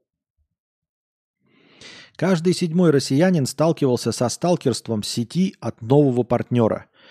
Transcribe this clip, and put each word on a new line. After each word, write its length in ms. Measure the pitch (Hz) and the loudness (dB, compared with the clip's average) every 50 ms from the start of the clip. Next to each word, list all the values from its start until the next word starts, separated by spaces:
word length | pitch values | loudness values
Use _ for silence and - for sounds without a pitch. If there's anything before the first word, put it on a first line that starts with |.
| _ _ _ _ _ _ _ _ 73 _ _ _ _ _ _ _ _ _ _ _ _ _ _ _ _ _ _ _ _ _ _ _ _ _ _ - - - - - - - _ | _ _ _ _ _ _ _ _ _ _ _ _ _ _ _ _ _ _ _ _ _ _ _ _ _ _ _ _ _ _ _ _ _ _ _ -20 -20 -20 -20 -20 -20 -20 _
Каждый 380 | - 151 185 190 160 165 185 170 | -4 -2 0 0 0 0 0 -2
седьмой 380 | - 185 165 156 180 180 165 | -2 -2 -2 0 2 4 4
россиянин 540 | 139 143 - - 135 139 175 190 185 160 131 | 4 2 0 0 0 2 2 2 2 0 0
сталкивался 640 | - - - 151 170 165 - 147 131 123 113 - 117 | -2 -2 0 0 0 0 0 0 0 0 0 -2 -2
со 180 | 107 - 131 139 | -2 -2 -2 -4
сталкерством 720 | - - - 170 180 151 - 135 110 - - - 113 104 | -4 -2 -2 -2 -2 0 0 -2 -2 -2 -4 -6 -6 -6
в 60 | 101 | -6
сети 480 | - - 123 117 - - 165 190 190 - _ | -6 -6 -6 -6 -4 -2 -2 -2 -2 -4 _
от 220 | - 113 - _ | -10 -12 -10 _
нового 420 | 113 113 135 147 147 139 123 123 120 | -2 2 4 4 4 4 2 0 -2
партнёра. 600 | - 123 120 - - 123 120 113 104 92 - - _ _ _ - - | 0 -2 -2 -2 -2 0 2 2 2 0 -2 -8 _ _ _ -20 -20